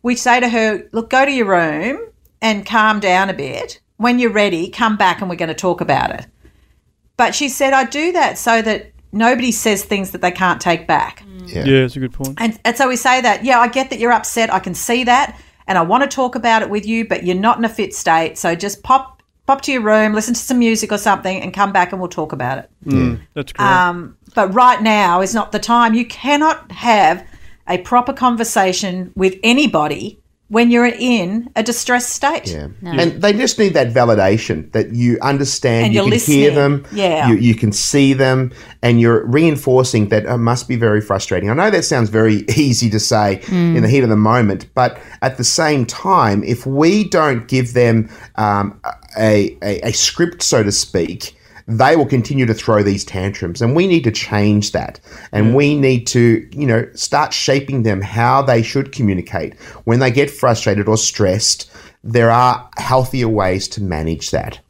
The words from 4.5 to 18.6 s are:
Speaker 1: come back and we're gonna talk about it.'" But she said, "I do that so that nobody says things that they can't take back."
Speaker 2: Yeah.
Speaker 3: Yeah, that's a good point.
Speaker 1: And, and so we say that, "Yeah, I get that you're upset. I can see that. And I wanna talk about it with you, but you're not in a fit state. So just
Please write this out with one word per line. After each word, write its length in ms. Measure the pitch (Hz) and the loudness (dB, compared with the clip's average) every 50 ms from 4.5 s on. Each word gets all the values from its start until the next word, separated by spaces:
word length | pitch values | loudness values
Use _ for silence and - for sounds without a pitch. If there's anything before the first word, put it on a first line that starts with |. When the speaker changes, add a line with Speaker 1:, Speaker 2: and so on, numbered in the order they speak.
| 175 160 170 - | 0 -2 -4 -6
Speaker 1:
come 260 | - - 233 220 214 | -4 -2 -2 -2 0
back 240 | 202 208 185 170 - | 2 2 0 0 0
and 80 | 208 185 | -6 -8
we're 60 | 175 | -6
gonna 180 | 165 170 160 156 | -6 -6 -6 -6
talk 260 | - - 185 170 170 | -4 -2 -2 -2 -2
about 300 | 165 - 139 131 123 - | 0 0 0 0 0 -4
it.'" 160 | - - - _ _ _ _ - _ _ _ _ _ _ _ _ _ _ _ _ _ | -6 -8 -14 _ _ _ _ -20 _ _ _ _ _ _ _ _ _ _ _ _ _
But 180 | - 233 247 247 | 0 0 0 0
she 140 | - 294 269 | -2 -4 -4
said, 240 | 269 - 285 269 269 | -2 -2 0 2 2
"I 100 | 269 262 | 2 0
do 260 | - - 285 311 349 349 | 0 -4 -4 -4 -2 0
that 240 | 349 277 208 - | 0 0 -2 -2
so 240 | - - 240 226 226 | -4 -2 0 0 0
that 300 | 220 220 214 - - - _ - _ _ | 0 -2 -4 -6 -8 -16 _ -20 _ _
nobody 400 | - 208 226 240 254 240 247 254 | -4 0 2 2 2 2 0 -2
says 320 | 220 - - 220 208 196 202 | -2 -2 0 -2 -2 -2 -2
things 280 | - 214 196 190 190 | -4 -4 -4 -4 -6
that 100 | - 180 | -8 -4
they 100 | 180 180 | -4 -4
can't 280 | 175 185 190 180 175 175 | -2 0 0 0 0 0
take 260 | - 180 170 165 165 | 0 -2 -2 -2 0
back." 360 | - 160 151 - - - - 202 202 190 185 180 | -2 0 0 0 -4 -8 -18 -20 -20 -20 -20 -18
Speaker 2:
Yeah. 200 | 180 - 85 151 | -12 -8 -4 2
Speaker 3:
Yeah, 160 | 139 135 131 | 4 4 4
that's 140 | 131 123 127 | 4 0 -4
a 40 | 139 | -8
good 140 | 131 123 - | -8 -8 -8
point. 220 | - 139 135 139 - | -8 -10 -10 -6 -4
Speaker 1:
And, 200 | 226 226 220 - _ | -4 -4 -4 -2 _
and 100 | 226 240 | -4 0
so 100 | - 269 | 0 0
we 80 | 262 254 | 0 0
say 260 | 240 - 254 254 254 | 0 0 2 2 2
that, 220 | 240 240 202 - 214 | 2 0 0 0 2
"Yeah, 140 | 262 254 233 | 2 4 4
I 80 | 240 | 4
get 220 | 240 233 262 269 269 | 2 2 -2 -4 -4
that 100 | 269 214 | -4 -2
you're 120 | 226 240 247 | 0 2 0
upset. 380 | 220 - - - 233 226 226 - | 0 0 -4 -2 -2 0 0 0
I 60 | 175 | -2
can 140 | - 185 175 | -4 -4 -8
see 300 | - - - 233 247 254 | -8 -4 -2 -2 0 2
that. 340 | 233 240 254 285 - - - - _ _ _ _ | 2 2 2 2 0 -6 -16 -20 _ _ _ _
And 100 | - 190 | -2 0
I 40 | 180 | 0
wanna 260 | 165 165 208 247 277 | 2 2 2 2 2
talk 280 | - - - 254 247 247 | 0 -2 -4 -4 -2 -4
about 260 | 254 220 233 226 220 | -4 0 2 2 2
it 80 | 214 - | 0 -2
with 160 | 202 214 202 | -4 -6 -4
you, 220 | 214 226 226 226 | -2 -2 -4 -2
but 160 | - 190 - 175 | -2 -4 -4 -2
you're 100 | 175 180 | -2 -2
not 220 | 180 202 226 240 | 0 2 0 0
in 60 | - 233 | 0 -2
a 40 | 214 | -4
fit 240 | 220 - 208 - - | -2 -4 -6 -6 -6
state. 440 | - - 175 160 165 165 - - | -6 0 0 2 2 0 -2 -6
So 180 | - - 175 165 | -4 -2 -2 -2
just 280 | 170 | -2